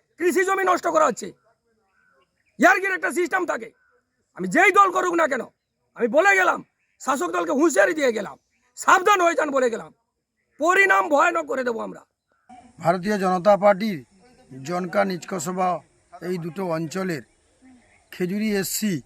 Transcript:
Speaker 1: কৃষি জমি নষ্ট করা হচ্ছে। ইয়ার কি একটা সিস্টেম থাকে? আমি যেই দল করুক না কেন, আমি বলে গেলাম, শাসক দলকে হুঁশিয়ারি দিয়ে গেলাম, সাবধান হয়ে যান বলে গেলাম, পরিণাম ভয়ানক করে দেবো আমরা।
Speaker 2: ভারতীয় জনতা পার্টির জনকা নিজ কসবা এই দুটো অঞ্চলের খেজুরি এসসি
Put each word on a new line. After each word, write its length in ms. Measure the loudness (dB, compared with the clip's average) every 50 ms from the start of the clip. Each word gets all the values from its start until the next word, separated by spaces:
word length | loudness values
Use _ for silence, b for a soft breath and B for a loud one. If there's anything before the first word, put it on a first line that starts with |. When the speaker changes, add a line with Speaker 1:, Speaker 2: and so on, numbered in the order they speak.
| _ _ _ -4
Speaker 1:
কৃষি 260 | -2 0 2 2 0
জমি 200 | 0 0 0 0
নষ্ট 240 | 0 0 0 0 0
করা 180 | 0 2 2
হচ্ছে। 200 | 2 0 -4 -10 -14 -16 _ _ _ _ _ _ _ _ _ _ _ _ _ _ _ _ _ _ _ _ _ _ _ _ 2
ইয়ার 220 | 4 4 4 2
কি 60 | 0
একটা 260 | -4 -4 -4 -4 -4 -2
সিস্টেম 340 | -2 -2 -2 -2 -4 -4
থাকে? 240 | -4 -6 -8 -10 -14 -20 _ _ _ _ _ _ _ _ _ _ _ _
আমি 140 | -10 -6 -2
যেই 240 | 2 4 4 6 6
দল 180 | 6 4 4
করুক 240 | 2 0 -2 0 0
না 140 | 0 0 0
কেন, 120 | 0 -4 -8 -10 _ _ _ _ _ _ _ _ _
আমি 140 | -4 -4 0
বলে 280 | 2 4 4 4 4
গেলাম, 280 | 4 2 2 0 -2 -6 _ _ _ _ _ _ _
শাসক 260 | -4 -4 -2 -2 -2
দলকে 260 | -4 -4 -4 -2 -2 0
হুঁশিয়ারি 420 | 2 2 2 4 4 2 2 2
দিয়ে 180 | 0 0 -2 -2
গেলাম, 260 | -2 -6 -10 -12 -18 _ _ _ _ _ _ _
সাবধান 440 | -4 2 4 4 4 6 4 2 4
হয়ে 140 | 4 2 2
যান 160 | 0 -2 -2
বলে 200 | 0 0 0 0
গেলাম, 240 | -2 -4 -10 -14 -20 _ _ _ _ _ _ _ _ _ _ _ _ -2
পরিণাম 500 | 0 2 4 4 4 4 4 2 2 2
ভয়ানক 380 | 2 2 4 2 2 -2 -4
করে 180 | -4 -4 -4 -4
দেবো 160 | -4 -6 -6
আমরা। 240 | -8 -12 -14 -16 -20 _ _ _ _ _ _ _ _ -20 -20 -20 -20 _ _ -4
Speaker 2:
ভারতীয় 400 | 0 0 0 0 0 -4 -2 -2
জনতা 380 | 0 0 -2 0 2 2 2
পার্টির 480 | 4 4 4 2 2 0 -6 -6 -8 -10 -16 _ _ _ _ _ _ _ -20 -18 -14 -10
জনকা 400 | -6 -6 -6 -6 -2 0 0 0
নিজ 220 | 0 -2 -6 -8 -8
কসবা 520 | -8 -8 -6 -6 -4 -2 -2 -2 -2 -4 -8 _ _ _ _ _ -20 -12 -8
এই 160 | -8 -6 -6
দুটো 280 | -8 -8 -8 -6 -6
অঞ্চলের 560 | -4 -4 -4 -6 -6 -6 -6 -6 -6 -6 -8 -10 _ _ _ _ _ _ _ _ -20 -20 _ _ _ _ _ _ _
খেজুরি 460 | -10 -6 -6 -4 -4 -2 -2 -2 -2
এসসি 440 | -2 -2 -4 -4 -4 -2 -2 -2 -4 -6